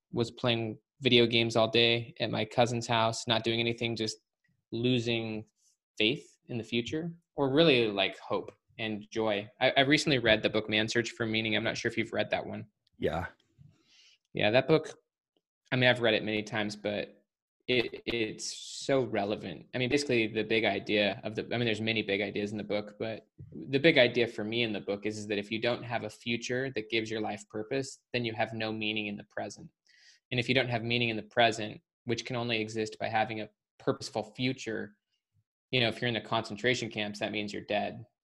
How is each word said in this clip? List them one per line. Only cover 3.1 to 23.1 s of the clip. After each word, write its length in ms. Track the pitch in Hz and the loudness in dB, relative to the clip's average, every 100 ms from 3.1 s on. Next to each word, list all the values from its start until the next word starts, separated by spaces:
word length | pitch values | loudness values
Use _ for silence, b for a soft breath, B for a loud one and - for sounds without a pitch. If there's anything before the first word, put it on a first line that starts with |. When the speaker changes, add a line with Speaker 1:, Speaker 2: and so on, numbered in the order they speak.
| 113 - | 0 -2
Speaker 1:
not 160 | 110 | 0
doing 160 | 113 113 | 0 0
anything, 360 | 117 117 117 110 | 0 -2 -2 -2
just 220 | 110 - _ _ _ _ - | -4 -6 _ _ _ _ -10
losing 760 | 113 123 123 117 117 113 110 107 _ _ _ _ - | -2 0 2 0 -2 -2 -8 -10 _ _ _ _ 2
faith 320 | 110 107 - _ - | 2 2 -6 _ -10
in 80 | 120 | -8
the 60 | |
future, 480 | 107 120 117 156 170 170 _ - | -2 -2 -2 -4 -6 -10 _ -2
or 160 | 139 | 2
really, 360 | 139 165 127 110 | 6 6 6 4
like, 300 | 98 95 - | 2 0 -2
hope 340 | - 101 85 - _ - | -4 -4 -6 -16 _ -8
and 260 | 110 104 104 | -6 -6 -6
joy. 360 | 113 110 101 107 - | -2 0 0 -4 0
I, 120 | 131 135 | 2 4
I 40 | |
recently 360 | 135 151 165 131 | 4 4 4 2
read 240 | 113 110 | 4 4
the 80 | 120 | 4
book 180 | 110 107 | 0 2
Man's 260 | 107 110 | 0 2
Search 180 | 120 117 | 0 -2
for 160 | - 113 | -2 -2
Meaning. 280 | 110 113 107 | 0 0 0
I'm 80 | |
not 140 | 113 - | -2 -2
sure 140 | 117 | -4
if 80 | - | -2
you've 140 | 110 | -4
read 180 | 107 - | -2 0
that 160 | 87 90 | -2 -4
one. 180 | 104 - _ _ - | -10 -12 _ _ -4
Speaker 2:
Yeah. 280 | 85 82 87 - _ _ - b b b b b _ | -2 -2 -6 -10 _ _ -20 b b b b b _
Speaker 1:
Yeah, 160 | - 104 | 0 4
that 180 | 123 139 | 4 4
book, 300 | 156 - - _ _ _ _ _ _ - | 2 0 -14 _ _ _ _ _ _ -4
I 40 | 127 | 2
mean, 120 | 127 | 4
I've 140 | 120 | 4
read 140 | 117 107 | 4 2
it 80 | |
many 180 | 107 107 | 0 -4
times, 340 | 104 110 104 - | -4 -4 -4 -4
but 460 | 104 101 - - _ _ _ _ - | -4 -4 -6 -12 _ _ _ _ -2
it, 340 | 123 117 - - | 0 0 -4 -6
it's 480 | 117 110 85 - - - - | -4 -4 -6 -10 -10 -12 -8
so 200 | - 135 | -2 0
relevant. 640 | 117 110 101 104 95 78 - 127 | 0 -2 -2 -4 -6 -12 -8 -4
I 20 | |
mean, 120 | 123 | 0
basically 360 | 143 143 120 110 | 0 2 0 0
the 180 | 110 | -2
big 220 | 107 110 107 | 0 2 2
idea 560 | 98 - 104 101 95 | 0 0 2 2 0
of 120 | 107 110 | -6 -6
the, 80 | - | -4
I 40 | 117 | -2
mean, 60 | 120 | 0
there's 140 | 104 | 0
many 220 | 113 110 | -2 -2
big 200 | 104 101 | 0 -2
ideas 320 | 101 104 104 | -2 -4 -4
in 40 | 107 | -6
the 60 | |
book, 320 | 101 104 104 - | -4 -4 -6 -8
but 300 | 110 | -8